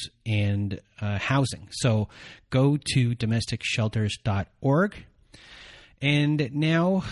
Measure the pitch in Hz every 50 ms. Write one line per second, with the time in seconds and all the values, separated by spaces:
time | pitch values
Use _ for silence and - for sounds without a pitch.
0 | - - _ _ - 110 107 104 104 101 101 101 101 98 98 - - _ _ -
1 | 107 101 101 98 - - 131 143 131 - - - - - - - - 123 110 107
2 | 104 - - - - - - - _ - - 131 135 143 147 147 - - - 131
3 | 123 120 120 - 117 110 113 117 - - 120 - - - - 120 110 107 - 113
4 | 107 101 - - - 110 98 98 92 - _ - - 135 139 165 196 208 - -
5 | - - _ _ _ _ - - - - - - - - - - - - _ -
6 | 139 143 147 147 147 147 151 147 139 110 143 147 156 160 165 165 170 185 190 185
7 | - -